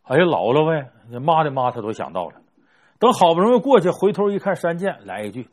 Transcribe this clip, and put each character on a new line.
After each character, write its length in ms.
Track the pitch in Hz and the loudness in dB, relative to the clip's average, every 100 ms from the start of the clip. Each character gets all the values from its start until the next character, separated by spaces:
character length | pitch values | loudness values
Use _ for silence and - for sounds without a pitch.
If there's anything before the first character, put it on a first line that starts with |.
哎 120 | - 135 | -2 2
呀 60 | |
姥 320 | 175 101 101 | 2 2 0
姥 100 | 143 | 2
喂， 540 | 160 160 131 _ 113 120 | 2 -2 -6 _ -18 -6
妈 240 | 147 160 | 0 0
的 80 | 151 | 0
妈 220 | 135 127 | -2 -4
他 80 | 120 | -4
都 100 | 107 | -8
想 200 | 107 71 | -8 -8
到 160 | 90 82 | -8 -10
了。 120 | - _ _ _ _ _ - | -12 _ _ _ _ _ 0
等 120 | 233 | 0
好 220 | - 175 | 4 4
不 60 | 165 | 4
容 160 | 214 247 | 4 2
易 40 | |
过 200 | 277 240 | 4 2
去， 100 | 175 | 2
回 220 | - 196 | 0 0
头 180 | 190 202 | 0 -2
一 80 | 196 | -2
看 160 | 196 | -4
山 240 | 175 175 170 | -4 -4 -4
涧， 220 | 190 - | -6 -8
来 200 | 98 98 | -8 -8
一 80 | 104 | -8
句 160 | 117 - | -10 -14